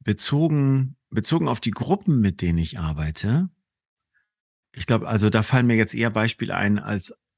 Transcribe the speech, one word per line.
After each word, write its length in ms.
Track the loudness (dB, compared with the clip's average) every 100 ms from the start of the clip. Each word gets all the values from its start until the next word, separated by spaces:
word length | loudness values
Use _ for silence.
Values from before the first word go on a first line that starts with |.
bezogen, 920 | -4 -2 0 0 2 2 2 2 0 -6 _
bezogen 380 | -4 0 0 0
auf 140 | -2
die 100 | -4
Gruppen, 480 | -4 -2 0 2 2
mit 220 | 2 2
denen 180 | 0 0
ich 200 | -2 -4
arbeite, 720 | -6 -4 -4 -4 -2 0 -2 -8 _ _ _ _ _ _ _ _ _ _ _
ich 140 | -12 0
glaub, 180 | 0
also 280 | 2 2 4
da 100 | 2
fallen 240 | 2 2 4
mir 100 | 2
jetzt 200 | 0 0
eher 160 | -2
Beispiele 440 | 0 -2 -2 -6 -2
ein, 220 | 0 0
als 400 | -2 -6 -6 -14 _